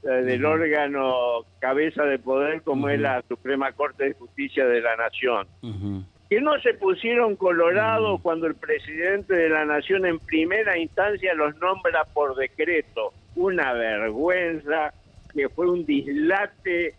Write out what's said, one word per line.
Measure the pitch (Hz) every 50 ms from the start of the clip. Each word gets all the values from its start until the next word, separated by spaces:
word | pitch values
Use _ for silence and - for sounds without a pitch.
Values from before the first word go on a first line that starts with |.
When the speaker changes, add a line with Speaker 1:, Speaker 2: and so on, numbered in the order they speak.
| -
Speaker 1:
eh, | 139
del | 131 127 127 127 127 123 135
Speaker 2:
Ujú. | 151 156
Speaker 1:
órgano | 160 165 160 151 151 147 143 143 139 135 131 127 127 120 123 120 117 113 _ _ _
cabeza | - 127 135 143 156 160 151 160 151
de | 143 135 131
poder | 117 127 131 135 143 147 156 160 -
como | - 143 135 143 139
es | 143
Speaker 2:
Ujú. | 110 107
Speaker 1:
la | 139 131 123 123 _
Suprema | 123 - _ 127 139 135 135 135
Corte | 127 - 143 147 131 - 139
de | 135 -
Justicia | - 123 117 _ - 139 135 - - 135
de | 123 120 120
la | 117 120 113 113
Nación. | 117 113 - - - 127 120 104 95 92 - - -
Speaker 2:
Ujú. | 120 107 95 98 101 98 95 92 - _ _ _ _
Speaker 1:
Que | 202 220
no | 277 302 302 285
se | - 247 226
pusieron | - 403 381 381 - - 226 240 240 240 220 202
colorados | - 190 180 175 165 170 170 180 202 214 220 226 220 220 214 196
Speaker 2:
Ujú. | 175
Speaker 1:
cuando | - 175 165 165 165
el | 160 151
presidente | - - 151 156 147 - 135 151 156 170 180 196 202 202 - 190
de | 175 165 160
la | 156 156 156
Nación | 151 151 147 143 - 190 196 190
en | 180 170 160
primera | - - - 156 160 170 185 214 220 208 190 170
instancia | 165 156 - - 185 208 208 190 185 185 175
los | 160 151 147 151 151
nombra | 170 185 190 190 - 175 160 160 175 - -
por | - 147 - -
decreto. | 196 - - _ - 156 160 175 160 143 - - 117 110 98 - - _ _ -
Una | 339 175 196 185 175 151 - 202
vergüenza, | 196 117 113 110 104 107 113 107 117 147 175 180 185 180 170 165 156 143 147 156 160 151 151 - - _ - - - - - -
que | 147 139 131
fue | - - 170 180
un | 180 180 165 147
dislate | 147 139 135 139 139 147 151 165 190 196 202 202 - _ - 190 175 170 175 160 -